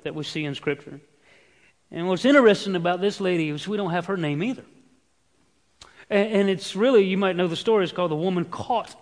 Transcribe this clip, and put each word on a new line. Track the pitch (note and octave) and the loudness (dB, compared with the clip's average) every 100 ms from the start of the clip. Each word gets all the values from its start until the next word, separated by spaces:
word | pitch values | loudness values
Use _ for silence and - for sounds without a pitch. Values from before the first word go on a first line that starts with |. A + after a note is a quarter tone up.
that | D#3+ D#3 | -12 -10
we | |
see | D3 D#3+ D3 | -8 -6 -6
in | C3+ | -6
Scripture. | D3 C#3+ C#3+ C#3 _ _ _ _ _ _ _ _ _ | -6 -6 -8 -20 _ _ _ _ _ _ _ _ _
And | E3+ F#3 | -6 -2
what's | F3+ B3+ | 2 4
interesting | C#4+ A3+ G3 G3 F3+ | 8 8 6 0 -2
about | F3 F3+ | -2 0
this | G3+ G3 | -2 -2
lady | F#3 F3 D#3 | -2 -2 -2
is | D3 F#3+ | -4 -6
we | G#3 | -4
don't | F#3 | -2
have | F3 F3 | -4 -4
her | G3 | -4
name | D3+ D3 | -2 -2
either. | A3+ B3 - _ _ _ _ _ _ _ _ _ _ _ - - - | -4 -6 -12 _ _ _ _ _ _ _ _ _ _ _ -20 -18 -2
A-, | G3+ | 0
and | G#3+ G3+ G3 | 2 2 2
it's | F#3+ - F#3 | 0 -4 0
really, | B3 A#3 F#3+ | 4 4 4
you | F#3+ | 2
might | G3 F3 | 0 0
know | F3+ | -2
the | E3 | -2
story, | A#3 G#3+ | 2 2
it's | E3 | 2
called | - F3 | -2 -2
the | D3+ | -2
woman | F#3 F3 E3+ | -2 -2 -4
caught | - - A3+ - - | -6 -4 -4 -4 -10